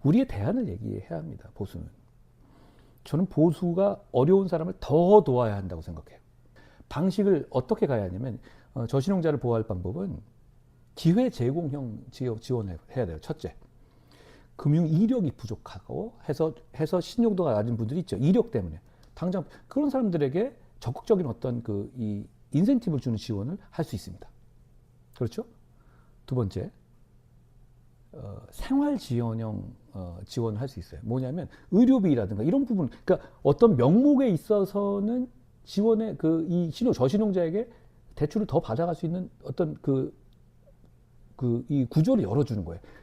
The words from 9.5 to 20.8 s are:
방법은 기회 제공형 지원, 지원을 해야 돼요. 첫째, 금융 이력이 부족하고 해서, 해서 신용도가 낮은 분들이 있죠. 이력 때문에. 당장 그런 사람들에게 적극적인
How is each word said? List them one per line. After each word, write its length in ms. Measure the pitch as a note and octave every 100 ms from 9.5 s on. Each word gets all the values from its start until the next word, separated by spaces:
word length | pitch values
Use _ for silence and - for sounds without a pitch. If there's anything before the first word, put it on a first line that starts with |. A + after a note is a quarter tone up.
| A#2
방법은 580 | A2 F#2 F2+ C#3+ G3 C3 - _ - _ _ _ _ -
기회 340 | D#3+ F#3 B3+
제공형 680 | - B2 D3 D#3+ C#3+ B2+ G#2+ -
지원, 280 | - B2+ A2+
지원을 380 | - B2 G#2 E2 - B2
해야 100 | G#2
돼요. 140 | D#2+
첫째, 360 | - D#3 - - - - - _ _ - - - - -
금융 320 | C#3+ D3+ D#3+
이력이 440 | D#3+ G#3+ B3+ D#3+
부족하고 840 | - G#2+ A2 - F2+ - B1+ A3 - -
해서, 240 | D3 D#3+ - - -
해서 260 | D3+ F3+
신용도가 520 | - - A#3 F#3 E3
낮은 240 | G#2+ A2 A#2
분들이 220 | A2 D3+
있죠. 140 | E3+ F#2+
이력 340 | C#3 F#3+ -
때문에. 280 | A#2+ F2 D#2 - _ -
당장 320 | - E3+ F#3 D3+ - -
그런 220 | - D4
사람들에게 680 | C4 A3 E3+ C#3 D3+ B3 - -
적극적인 460 | -